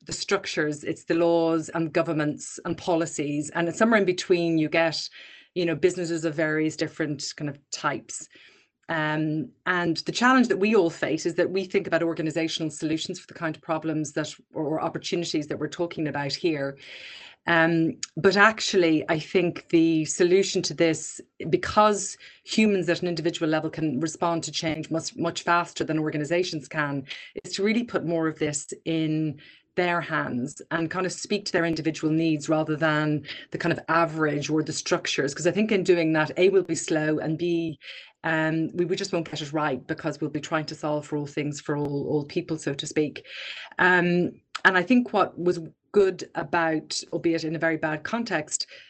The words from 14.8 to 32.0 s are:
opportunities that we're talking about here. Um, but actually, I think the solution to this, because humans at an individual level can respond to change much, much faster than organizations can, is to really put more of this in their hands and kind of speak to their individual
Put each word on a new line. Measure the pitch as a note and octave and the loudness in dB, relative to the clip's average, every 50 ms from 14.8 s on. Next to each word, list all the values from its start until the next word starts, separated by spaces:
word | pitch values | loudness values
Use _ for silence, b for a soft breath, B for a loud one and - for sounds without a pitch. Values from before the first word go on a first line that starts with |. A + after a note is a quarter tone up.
opportunities | - E3 - D#3 - - F#3 E3+ E3+ - - D#3 D3 | -2 -4 -4 -6 -4 -2 -2 -2 -2 -2 -2 -2 -2
that | - D3+ B2 | -2 -4 -4
we're | D3+ | -4
talking | D3 - - F3 E3+ - E3+ D#3 | -6 -4 -4 -4 -4 -2 -4 -4
about | D3 - C#3+ C#3+ C#3 C#3 | -2 -2 -4 -4 -4 -4
here. | - - E3+ D#3 C#3+ C#3 C#3 C3+ B B B B B B B B B B B B B _ | -2 0 0 0 0 -2 -4 -6 B B B B B B B B B B B B B _
Um, | E3 E3+ E3 D#3+ E3 E3+ E3 E3 D#3+ - - - - _ | 2 4 4 4 6 4 4 2 2 0 -4 -10 -10 _
but | D#3+ D3+ G3 F#3 | 2 4 4 6
actually, | G3+ G3+ A3 A3 - - - - F#3+ E3+ D#3+ D#3 D3+ - - | 8 6 6 6 2 -2 0 2 4 4 6 4 2 2 0
I | E3 | -2
think | D#3 D3+ - - F#3+ F3 F3 F3 - - - | -2 -2 0 2 2 2 2 0 -4 -2 2
the | F3 E3 E3 E3 E3 D#3 D#3 | 4 4 6 6 4 2 0
solution | D3 - - F3+ F3 F3+ G3 F#3+ F#3+ - F#3 - | 0 2 2 4 6 6 4 4 2 0 -2 -2
to | - D3+ | -2 0
this, | - E3+ E3 D#3 D#3 - - - - - _ _ - - E3+ | 2 4 4 4 0 -4 -10 -12 -14 -18 _ _ -10 -2 0
because | D#3 F3+ - - - G#3+ G#3+ G#3+ G#3 G3 F#3+ - - B B B B B B | 0 0 0 2 4 6 6 6 4 2 -2 -6 -10 B B B B B B
humans | - - A3+ A3 G#3+ G3+ F#3 E3 E3 | 0 2 4 6 6 4 4 2 0
at | E3+ D#3+ | 0 0
an | F3 | 0
individual | F3 E3+ D#3 D#3 E3+ E3+ - E3 D#3 | -2 -2 -2 -2 -2 -2 0 0 0
level | D#3+ D#3 D#3 D#3 | 0 0 -2 -4
can | - - D#3 D#3 C3 B2+ | -4 -2 -2 -2 0 0
respond | D#3+ D#3 - - F3+ E3+ E3+ D#3+ D#3 | -2 -4 -2 -2 -2 0 0 -2 -4
to | D#3 | -6
change | D3 - F3 D#3+ - D#3+ D3 - | -6 -4 -4 -4 -4 -4 -4 -4
much, | D#3+ E3 D#3+ - - | -4 -4 -4 -6 -6
much | - D#3+ E3+ E3+ - - | -4 -4 -4 -4 -2 0
faster | F3 E3+ F3 E3+ E3+ - - - | 2 2 2 2 -2 -4 -6 -4
than | - D#3 D#3 | -2 -2 -2
organizations | D3+ D3+ D#3+ D3+ D3 D3 E3+ F3 F3+ F3+ E3 D3+ - | -2 -2 -2 -4 -2 0 0 0 0 -2 -4 -8 -10
can, | - - D#3 D3 C#3+ C#3 C#3 C3 B B B B B B - - | -6 -4 -4 -2 -2 -2 -4 -6 B B B B B B -12 -10
is | F3+ - | -8 -4
to | - F#3+ | -2 0
really | A3 A3 A#3+ A#3+ | 2 2 0 -2
put | - - F3+ C3+ | -2 -4 -4 -2
more | D#3+ E3+ E3 D#3+ | 0 0 0 0
of | D#3+ D#3 - | -2 -2 -2
this | D#3 D3+ D3 - - - - - - | -4 -4 -2 -6 -8 -10 -14 -8 -4
in | E3 D#3+ D#3+ D#3+ D#3 D#3 D#3 D#3 D3+ C#3+ B B B B B B _ _ | -2 0 0 0 0 0 0 -2 -2 -4 B B B B B B _ _
their | - F3+ F3 F3 E3+ | -2 0 0 0 -2
hands | D3+ - D#3+ D3 C#3+ C3+ B2+ B2 B2 D3+ - - - - | -2 -2 -2 -2 -2 -2 -4 -4 -4 -6 -8 -12 -8 -6
and | D#3 E3 E3 D#3 | -4 -2 -2 -2
kind | - F#3 F#3 | -2 -4 -4
of | F3 F3 | -4 -4
speak | - - - G#3 G3+ G#3 | -6 -4 -4 -4 -2 -2
to | - | 0
their | - F3 E3 | 0 2 2
individual | E3+ D#3+ D#3+ D3 D#3+ D3+ - | 2 0 -2 -2 -4 -2 -2